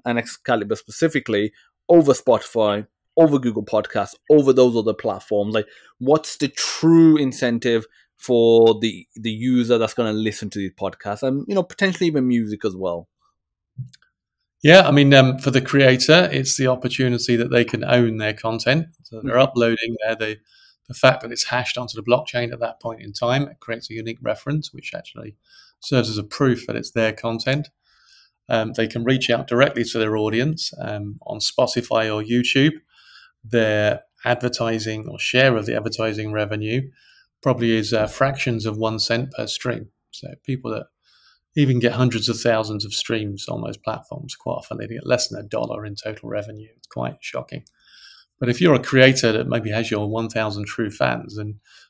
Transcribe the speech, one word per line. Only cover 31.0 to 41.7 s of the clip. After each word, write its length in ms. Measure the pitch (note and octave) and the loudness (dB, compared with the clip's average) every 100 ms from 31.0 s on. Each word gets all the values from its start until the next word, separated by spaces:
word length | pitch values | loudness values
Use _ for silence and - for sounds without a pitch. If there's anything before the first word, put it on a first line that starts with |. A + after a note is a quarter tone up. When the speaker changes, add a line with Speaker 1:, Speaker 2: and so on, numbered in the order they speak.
| G#2 G#2+ - | -10 -12 -12
Speaker 2:
on 120 | G#2+ | -8
Spotify 720 | G#2+ - B2 - A#2 A#2 A2 | -4 0 0 0 -2 -2 -2
or 100 | G#2+ | -4
YouTube. 500 | G#2+ A#2+ B2 C#3 D3 D#3 _ _ _ - - _ | -2 0 0 2 2 0 _ _ _ -20 -20 _
Their 560 | A2 A#2 A2 G#2+ G#2+ - - _ | -4 0 2 2 0 0 -6 _
advertising 840 | A#2+ A#2+ B2+ - A2+ A2+ G#2+ A2 G#2+ | -2 -2 -2 -4 -4 -4 -4 -8 -10
or 120 | - | -8
share 360 | - B2+ C3+ A2+ | -2 2 4 2
of 100 | G#2 | -2
the 100 | A2+ | -4
advertising 560 | A2 - A2 G#2+ G#2+ | -4 -4 -4 -4 -6
revenue 580 | G#2+ G#2 G#2+ G#2+ A#2+ C3+ _ _ _ _ _ | -4 -4 -4 -4 -4 -6 _ _ _ _ _
probably 300 | - A#2+ A#2 | -2 0 2
is, 200 | A2+ G#2+ | 0 0
uh, 160 | A2+ G#2+ | 0 -2
fractions 580 | - C3+ C#3 - A#2 A2 | 0 -2 -2 -4 -4 -4
of 100 | G#2+ | -4
one 220 | A2 A2 | -4 -2
cent 320 | - A#2 C3 | -2 -2 -4
per 160 | - A2 | -8 -8
stream. 440 | - B2 A2+ G#2+ _ _ | -8 -6 -8 -10 _ _
So 240 | - - - | -20 -18 -16
people 280 | - C3 A#2+ | -10 -8 -8
that 140 | A2 - _ _ _ _ _ _ - | -10 -10 _ _ _ _ _ _ 0
even 220 | C#3 | 2